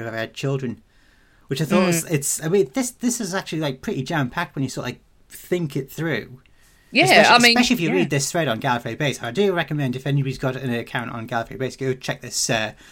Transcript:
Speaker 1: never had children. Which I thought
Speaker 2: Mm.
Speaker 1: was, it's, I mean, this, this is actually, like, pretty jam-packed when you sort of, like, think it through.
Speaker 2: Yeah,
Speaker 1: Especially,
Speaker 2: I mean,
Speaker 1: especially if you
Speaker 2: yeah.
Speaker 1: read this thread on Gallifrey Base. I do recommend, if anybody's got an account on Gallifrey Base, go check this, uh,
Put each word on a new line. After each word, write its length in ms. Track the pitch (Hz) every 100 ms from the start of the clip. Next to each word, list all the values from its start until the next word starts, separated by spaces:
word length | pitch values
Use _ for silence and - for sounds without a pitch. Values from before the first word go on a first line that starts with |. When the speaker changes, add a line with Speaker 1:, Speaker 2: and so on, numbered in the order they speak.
Speaker 1:
never 120 | 113 113
had 180 | 113
children. 480 | - 139 139 127 107 _ _ _ _ _ _ -
Which 120 | 139
I 40 | 160
thought 160 | 208
Speaker 2:
Mm. 40 | 185
Speaker 1:
was, 160 | 165 -
it's, 360 | 151 147 -
I 60 | 160
mean, 220 | 196 190
this, 180 | 262 247
this 280 | - 240 240
is 140 | 196
actually, 260 | 190 - 160
like, 220 | 151 135
pretty 200 | - 135
jam-packed 520 | 131 165 127 - 170 151
when 60 |
you 60 | 131
sort 160 | - 123
of, 60 |
like, 60 | - _ _ _
think 480 | - - 180 160 143
it 140 | 139
through. 480 | - 165 117 87 123 - - _ _ _
Speaker 2:
Yeah, 140 | 247
Speaker 1:
Especially, 300 | 370 214 -
Speaker 2:
I 40 | 240
mean, 180 | 240 233
Speaker 1:
especially 160 | 240
if 60 | 240
you 80 | 165
Speaker 2:
yeah. 40 |
Speaker 1:
read 160 | 180 151
this 220 | 143 139
thread 160 | 175 151
on 100 | 110
Gallifrey 360 | 139 120 120 113
Base. 260 | 147 117
I 80 | 117
do 200 | 120 202
recommend, 420 | 175 156 151 135
if 120 | 127 143
anybody's 320 | 143 135 127
got 180 | 131 131
an 160 | 135
account 380 | 117 113 131 117
on 180 | 117 113
Gallifrey 300 | 120 113 113
Base, 180 | 127 -
go 160 | 131
check 300 | 127 - 135
this, 260 | 120 - -
uh, 240 | 113 107 - -